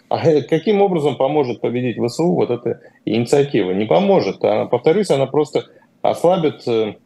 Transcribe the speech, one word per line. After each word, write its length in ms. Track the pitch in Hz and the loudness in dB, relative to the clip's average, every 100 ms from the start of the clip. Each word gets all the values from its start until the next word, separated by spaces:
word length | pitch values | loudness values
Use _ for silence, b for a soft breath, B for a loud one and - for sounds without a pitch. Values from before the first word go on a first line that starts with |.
| b | b
А, 180 | 113 143 | 0 2
э, 160 | 151 | 2
каким 380 | 120 160 220 202 | 0 -2 0 2
образом 360 | 202 175 143 120 | 2 2 -2 0
поможет 440 | 131 151 127 113 | 0 0 -2 -4
победить 380 | 117 120 127 113 | -4 -2 -4 -2
В 100 | 117 | -4
С 120 | - | -2
У 140 | 170 | -2
вот 160 | 170 107 | 0 -2
эта 300 | 120 117 - B B | -2 -4 -8 B B
инициатива? 680 | - 110 120 143 139 113 92 | -4 -2 2 2 2 0 -2
Не 140 | 95 107 | -2 0
поможет. 500 | 165 196 185 98 92 | 2 4 2 0 -2
А, 220 | 107 107 - | 0 0 -2
повторюсь, 440 | 120 156 180 196 | 0 2 0 0
она 160 | 143 131 | -2 0
просто 380 | 143 147 - - b b _ | -2 -2 -4 -8 b b _
ослабит, 600 | 107 107 165 185 151 - - | -2 2 2 2 -2 -4 -4
э, 280 | 113 104 98 | -2 -2 -8